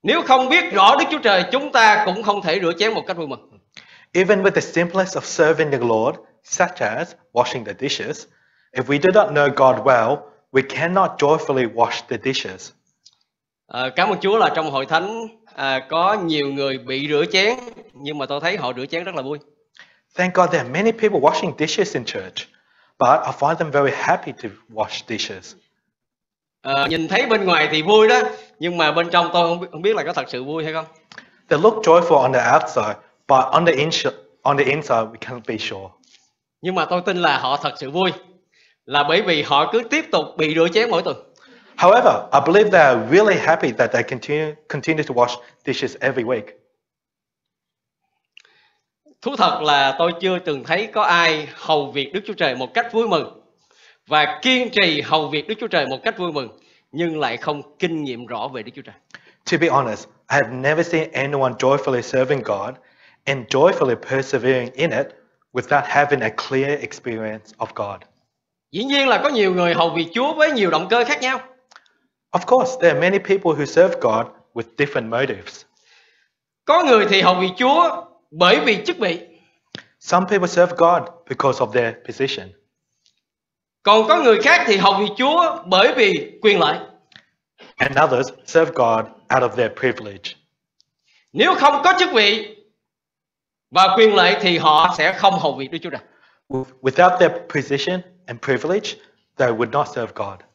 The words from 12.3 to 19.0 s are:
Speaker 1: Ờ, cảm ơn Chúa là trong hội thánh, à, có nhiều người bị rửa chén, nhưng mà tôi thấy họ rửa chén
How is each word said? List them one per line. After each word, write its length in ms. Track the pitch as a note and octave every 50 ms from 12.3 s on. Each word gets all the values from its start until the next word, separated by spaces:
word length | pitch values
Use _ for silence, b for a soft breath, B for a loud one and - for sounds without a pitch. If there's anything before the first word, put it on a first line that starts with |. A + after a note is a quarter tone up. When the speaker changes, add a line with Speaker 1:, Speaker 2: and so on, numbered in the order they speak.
| C3+ - - G2 F#2+ F#2 - - _ _ _ _ _ _ _ - _ _ _ _ _ _ _ _ _ _ _
Speaker 1:
Ờ, 220 | _ - B2 B2+ C3 B2+
cảm 140 | E3 F#3 G3
ơn 100 | F#3+ -
Chúa 160 | - F#3+ G#3
là 140 | A3+ F#3+ D3+ -
trong 160 | E3 D#3+ D3
hội 140 | C#3 C3 C3+
thánh, 420 | C3 C3+ E3 F3+ G3+ A3 A3+ A3+ A3 - _ _ _ _
à, 320 | - C#3 C3+ C3+ C3 C3 -
có 240 | D#3 E3 F3 G3 G#3+
nhiều 340 | G#3+ F3+ E3 D#3 D3+ C#3+
người 300 | C#3 C#3 C#3+ C#3 C3+ C3+
bị 300 | C3 A#2 B2+ C3 C3+ C#3+ D3
rửa 140 | D3+ C#3+ E3 E3+
chén, 260 | - F#3 G3 A3 B3 B3+ B3 A#3+ - - - - _
nhưng 240 | B2+ C#3 C#3+ D3+
mà 80 | D3 C3+
tôi 140 | B2 C#3+ C#3+
thấy 160 | D#3+ F3 G3
họ 160 | G3 C#3 B2 B2+
rửa 80 | B2 C3+
chén 180 | C#3+ - E3